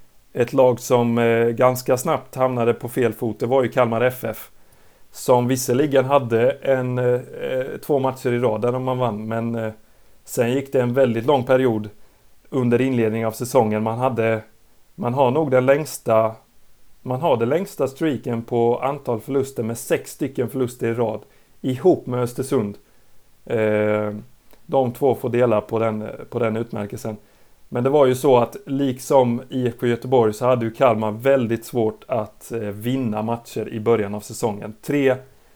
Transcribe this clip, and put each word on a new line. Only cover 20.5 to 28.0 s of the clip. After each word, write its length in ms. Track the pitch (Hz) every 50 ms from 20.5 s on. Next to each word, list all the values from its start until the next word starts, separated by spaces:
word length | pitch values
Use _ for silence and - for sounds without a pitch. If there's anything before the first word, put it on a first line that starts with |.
| - 131 127 123 - - 127
i 60 | 113 113
rad 280 | 120 120 110 110 - - _ _ _ _ _ - -
ihop 440 | - 135 127 123 - 185 165 - -
med 140 | 127 123 123
Östersund. 580 | 123 120 - - 127 - 143 127 107 101 101 - - _ _ - _ _ - - - _ _ _ -
Eh, 680 | - 120 113 110 107 107 107 107 107 107 104 107 104 104 104 - - - - _ - - - -
de 260 | - - 135 131 120
två 240 | 123 - 147 135 117
får 140 | - - 123
dela 320 | 113 120 123 123 110 104
på 180 | - - 113 110
den, 300 | 113 113 110 107 107 110 - - 110 -
på 100 | - 120
den 180 | 117 110 107
utmärkelsen. 600 | 113 117 - - 110 104 101 - 110 - 117 107 107 - _ _ _ _ - _ - - -
Men 140 | - 123 120
det 60 | 135
var 160 | 143 151